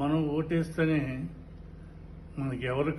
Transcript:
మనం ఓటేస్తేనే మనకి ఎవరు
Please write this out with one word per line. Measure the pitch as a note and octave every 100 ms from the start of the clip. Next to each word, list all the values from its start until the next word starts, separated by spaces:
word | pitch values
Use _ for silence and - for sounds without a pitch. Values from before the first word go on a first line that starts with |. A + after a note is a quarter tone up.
మనం | C#3+ D#3+ D3+ D3+
ఓటేస్తేనే | D#3 E3 D#3+ - D#3+ D#3 C3 C3 E3 - - - - - - - - - - -
మనకి | C3+ A#2+ B2+
ఎవరు | C3 D3